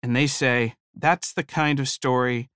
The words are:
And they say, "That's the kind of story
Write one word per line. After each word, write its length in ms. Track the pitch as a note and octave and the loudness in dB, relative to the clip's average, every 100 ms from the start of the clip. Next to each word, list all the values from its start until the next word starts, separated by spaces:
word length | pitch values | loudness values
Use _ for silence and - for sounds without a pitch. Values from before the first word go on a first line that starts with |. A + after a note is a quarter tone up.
And 140 | B2 A#2+ | 0 2
they 100 | C#3+ | 2
say, 500 | - C3+ B2 A2+ - _ - | 2 2 2 0 -4 _ -4
"That's 360 | D3+ F3+ - | 0 0 -2
the 120 | - | -6
kind 360 | D3+ - D3+ C#3+ | -6 -2 0 0
of 80 | C3 | -2
story 600 | - C3+ B2+ B2 B2 A#2+ | -2 0 2 2 -2 -6